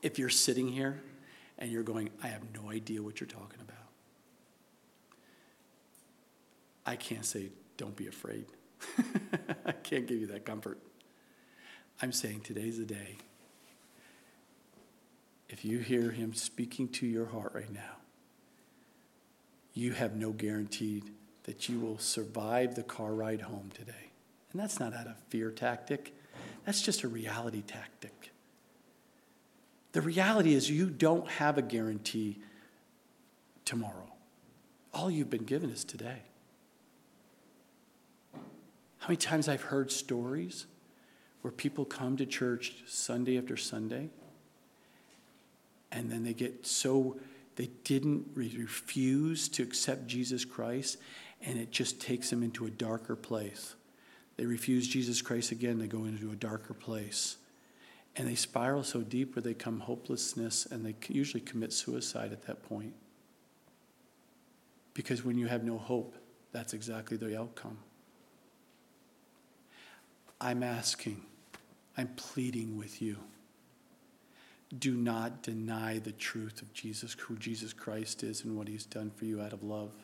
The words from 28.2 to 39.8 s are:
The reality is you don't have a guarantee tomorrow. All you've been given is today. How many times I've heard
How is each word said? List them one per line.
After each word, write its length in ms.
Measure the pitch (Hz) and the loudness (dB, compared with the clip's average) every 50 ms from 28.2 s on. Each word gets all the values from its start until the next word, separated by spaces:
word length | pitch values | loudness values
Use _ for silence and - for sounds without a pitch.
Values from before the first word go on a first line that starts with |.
| - - - - _ - _ - _ - - - - - - - _ - - - _ _ - _ _ _ _ - - - - - _ _ - | -20 -20 -20 -20 _ -20 _ -20 _ -20 -20 -20 -20 -20 -20 -20 _ -20 -20 -20 _ _ -20 _ _ _ _ -20 -20 -20 -20 -20 _ _ 0
The 100 | 165 156 | 2 2
reality 500 | 160 165 175 190 196 220 220 185 165 151 | 4 6 6 8 8 10 10 10 10 10
is 160 | 135 127 - | 10 8 6
you 220 | 151 151 180 185 | 6 6 4 4
don't 360 | 156 120 160 156 165 175 175 | 4 6 8 8 8 8 4
have 300 | - - - 151 147 147 | 0 0 4 6 6 6
a 60 | 143 127 | 6 4
guarantee 800 | 110 117 113 113 113 110 104 107 - - 113 110 107 101 104 104 104 - - - - - - - _ _ _ _ _ - _ - - _ _ _ _ - - - | 2 2 2 2 2 0 0 -2 -2 0 2 0 0 -2 -4 -10 -18 -20 -20 -20 -20 -20 -20 -20 _ _ _ _ _ -20 _ -20 -20 _ _ _ _ -20 -8 -6
tomorrow. 480 | - - 117 113 104 95 92 92 - - - - - _ - - - - - - - - _ - - - | -2 -2 0 -2 -2 -4 -8 -12 -14 -16 -20 -20 -20 _ -20 -20 -20 -20 -20 -20 -20 -20 _ -20 -10 -4
All 180 | - 156 190 | 0 2 2
you've 200 | 180 156 143 120 | 4 4 2 2
been 160 | - 113 113 | 2 0 2
given 240 | 104 131 147 175 139 | 2 2 2 2 0
is 140 | 117 - - | -2 -2 -6
today. 400 | - - - 113 117 127 127 107 - - - - - - - - - _ _ - - - - - - - - - - - - - - - - - - - - - - - - - - - - _ _ - - - - - - - - - - - - - - | -6 -6 -8 -6 -6 -8 -8 -12 -16 -20 -20 -20 -20 -20 -20 -20 -20 _ _ -20 -20 -20 -20 -20 -20 -20 -20 -20 -20 -20 -20 -20 -20 -20 -20 -20 -20 -20 -20 -20 -20 -20 -20 -20 -20 -20 -20 _ _ -16 -14 -14 -14 -16 -18 -20 -20 -20 -20 -20 -20 -18 -12
How 100 | - - | 0 2
many 80 | 175 | 2
times 320 | 165 - - 160 156 147 147 | 2 4 4 4 4 4 4
I've 140 | 143 135 - | 2 0 0
heard 280 | - 147 139 | 0 2 2